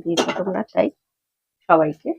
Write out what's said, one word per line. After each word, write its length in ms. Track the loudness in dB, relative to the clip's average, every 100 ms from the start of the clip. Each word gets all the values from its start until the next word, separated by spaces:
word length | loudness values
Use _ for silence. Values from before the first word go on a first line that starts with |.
দিয়েছো 260 | -4 -2 -2 -2
তোমরা, 240 | -4 -4 -4
তাই 180 | -2 -2 -2 _ _ _ _ _ _ 2
সবাইকে 400 | 4 4 -2 -8